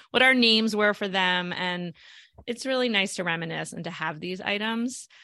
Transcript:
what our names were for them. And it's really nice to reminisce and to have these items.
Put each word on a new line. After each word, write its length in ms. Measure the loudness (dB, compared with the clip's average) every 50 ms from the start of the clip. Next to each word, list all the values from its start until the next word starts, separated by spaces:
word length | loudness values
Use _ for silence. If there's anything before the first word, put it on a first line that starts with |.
| -18 _
what 140 | 4 6 6
our 100 | 6 6
names 420 | 6 6 6 6 4 4 2 2
were 200 | 2 2 2 2
for 120 | 0 -4
them. 460 | -2 0 0 2 2 2 0 -2 -4 -4
And 400 | -4 -4 -4 -4 -4 -6 -8 -10 -14 -20 -20 -20 -20 -20 _ _ -16 -10
it's 180 | -10 -10 -6 -4
really 240 | -2 0 0 0 2
nice 260 | 2 2 2 0 -2
to 80 | -4 -2
reminisce 500 | -2 -2 -4 -4 -6 -6 -8 -8 -8 -10
and 100 | -10 -10
to 80 | -10
have 280 | -8 -6 -6 -6 -6 -6
these 220 | -8 -8 -8 -6
items. 680 | -4 -4 -4 -2 -2 -4 -2 -4 -4 -6 -6 -10 -16 _ _ -20